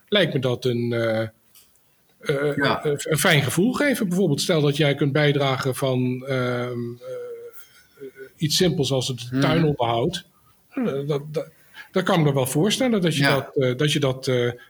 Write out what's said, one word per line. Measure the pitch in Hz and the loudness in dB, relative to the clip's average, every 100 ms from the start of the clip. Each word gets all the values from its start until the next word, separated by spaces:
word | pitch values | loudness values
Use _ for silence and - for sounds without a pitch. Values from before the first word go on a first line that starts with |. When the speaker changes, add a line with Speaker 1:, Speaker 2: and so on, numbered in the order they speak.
| _ | _
Speaker 1:
lijkt | 208 175 | 0 2
me | 143 | 0
dat | 127 120 127 | -2 -2 -2
een, | 117 120 | -2 -2
eh, | 117 113 110 | 0 0 -2
eh, | 110 - _ - _ _ _ _ _ _ - 139 147 143 | -4 -10 _ -20 _ _ _ _ _ _ -4 -2 -2 0
Speaker 2:
Ja. | 139 107 151 | 0 0 -2
Speaker 1:
een, | 147 | -2
een | - 156 | -2 2
fijn | 196 151 | 4 4
gevoel | 117 160 226 | 2 2 0
geven. | - 294 247 190 | 2 0 0 0
Bijvoorbeeld, | 175 185 139 | 2 2 0
stel | - 160 | 0 2
dat | 147 143 | 2 2
jij | 147 139 | 2 2
kunt | 147 | 0
bijdragen | 143 147 143 139 131 135 123 | 2 2 2 0 0 -2 -2
van, | 135 127 127 127 131 | 0 0 0 -2 -4
ehm, | 131 123 123 123 120 117 120 | -2 -2 -2 -4 -6 -8 -10
eh, | 508 508 494 466 466 - - - _ - 135 - 131 - | -14 -14 -14 -16 -18 -20 -20 -20 _ -20 -18 -16 -20 -6
iets | 151 - | -2 2
simpels | 185 135 127 | 2 2 0
als | 135 127 | 0 -2
het | 120 - | -6 -4
Speaker 2:
Mhm. | 131 | 0
Speaker 1:
tuinonderhoud. | 139 165 156 143 117 117 147 - - _ _ _ _ | 2 2 2 0 0 0 -2 -4 -12 _ _ _ _
Eh, | - | -4
dat, | 220 139 143 143 147 | -4 -2 -4 -4 -4
dat, | 156 - - _ - - | -8 -8 -14 _ -20 -6
dat | 190 | -2
kan | 180 185 | 2 4
ik | 147 | 4
me | |
wel | 135 127 | 2 0
voorstellen | 151 202 - 262 220 | 2 0 0 0 2
dat | 170 139 | 2 2
je | |
Speaker 2:
Ja. | 143 | 2
Speaker 1:
dat, | 135 131 151 | 2 0 0
eh, | 127 127 | 0 2
dat | 151 | 0
je | 151 | 2
dat, | 135 131 - | 0 -2 -2
eh, | 123 120 - | 0 0 -4